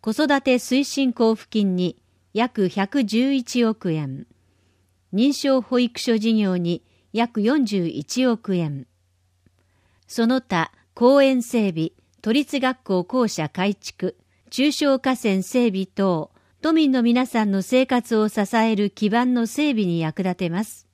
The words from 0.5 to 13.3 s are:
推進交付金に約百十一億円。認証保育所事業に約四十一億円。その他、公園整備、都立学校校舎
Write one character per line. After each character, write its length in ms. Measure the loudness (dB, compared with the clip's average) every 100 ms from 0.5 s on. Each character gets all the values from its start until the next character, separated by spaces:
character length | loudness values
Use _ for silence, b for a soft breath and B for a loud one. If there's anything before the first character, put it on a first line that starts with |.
| 0
推 280 | 2 0
進 260 | 0 0 -2
交 240 | 2 0
付 140 | 0 -2
金 240 | -2 0
に 220 | 0 -2 -4 _ _ _
約 360 | -4 -2 0 -2
百 360 | 0 -2 -2
十 280 | 0 0 0
一 320 | 0 -2 0
億 280 | 0 0 -4
円。 340 | -4 -4 -10 -14 _ _ _ _ _ _ _ _
認 200 | 0 0
証 280 | 0 0 0
保 200 | 2 0
育 180 | 0 -2
所 200 | -2 0
事 160 | 2
業 220 | 0 0 0
に 280 | -2 -4 _ _ _
約 300 | -4 -4 0
四 220 | 0 2
十 240 | 0 0 -2
一 380 | -4 -8 0 0
億 280 | 0 -2
円。 320 | -2 -2 -6 -12 _ _ _ _ _ _ _ _ _ _ _ _
そ 200 | -2 0
の 140 | 0
他、 320 | -2 -2 -2 b b
公 280 | 0 4 4
園 200 | 4 2
整 280 | -2 -2 0
備、 220 | -2 -6 _ _ _
都 100 | -2
立 280 | 0 0 -2
学 220 | -2 -4
校 220 | -2 -2
校 240 | -2 -2
舎 200 | -2